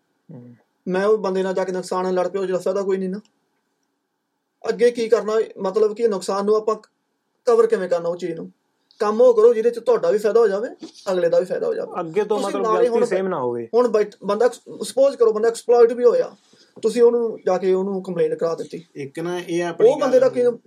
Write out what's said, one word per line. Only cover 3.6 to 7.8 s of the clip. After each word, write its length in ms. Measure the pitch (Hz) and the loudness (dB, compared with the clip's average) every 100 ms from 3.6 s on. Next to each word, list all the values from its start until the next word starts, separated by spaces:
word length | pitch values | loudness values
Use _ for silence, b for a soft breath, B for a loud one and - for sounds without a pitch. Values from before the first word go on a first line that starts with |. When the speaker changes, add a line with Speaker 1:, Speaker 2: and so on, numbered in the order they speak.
| _ _ _ _ _ _ _ _ _ _ - | _ _ _ _ _ _ _ _ _ _ -6
Speaker 2:
ਅੱਗੇ 220 | 190 240 | 0 2
ਕੀ 180 | 240 226 | 2 0
ਕਰਨਾ, 300 | 220 196 220 214 - | 0 2 -2 -2 -4
ਮਤਲਬ 380 | 190 202 214 208 | -4 0 0 0
ਕਿ 120 | 233 | -2
ਨੁਕਸਾਨ 380 | 190 185 196 202 | -2 -4 -4 0
ਨੂੰ 100 | 214 | 0
ਆਪਾਂ 200 | 208 160 - _ _ _ _ _ - | 0 -4 -6 _ _ _ _ _ 0
ਕਵਰ 220 | 226 226 | 2 4
ਕਿਵੇਂ 220 | 214 | 2